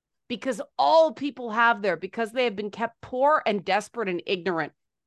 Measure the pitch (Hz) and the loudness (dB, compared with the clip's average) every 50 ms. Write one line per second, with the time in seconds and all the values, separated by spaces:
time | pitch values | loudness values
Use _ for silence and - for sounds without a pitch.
0 | _ _ _ _ _ - 247 - - 269 220 196 - _ - - 277 285 311 320 | _ _ _ _ _ -10 -8 -6 -4 -6 -6 -6 -8 _ -2 2 4 6 6 6
1 | 320 311 - - 269 285 247 262 247 226 208 233 233 233 226 202 202 196 170 160 | 6 4 2 -4 -8 -8 -6 -8 -8 -4 0 2 4 4 4 2 0 -2 -2 -2
2 | 190 185 - 226 226 208 226 262 247 240 196 214 208 208 - 196 226 220 _ _ | -4 -8 -4 -4 -6 -4 -2 0 0 0 -2 -4 -8 -8 -6 -6 -6 -6 _ _
3 | - - 254 254 269 294 311 - - 220 208 196 151 190 185 214 202 - - 233 | -14 -8 -2 2 4 4 4 4 2 0 -2 -2 0 0 0 0 -2 -4 -8 -6
4 | 220 185 175 - - - 202 180 165 190 170 160 147 - _ _ _ _ _ _ | -4 -4 -4 -6 -4 -4 -4 -2 -2 -2 -2 -2 -4 -6 _ _ _ _ _ _
5 | _ | _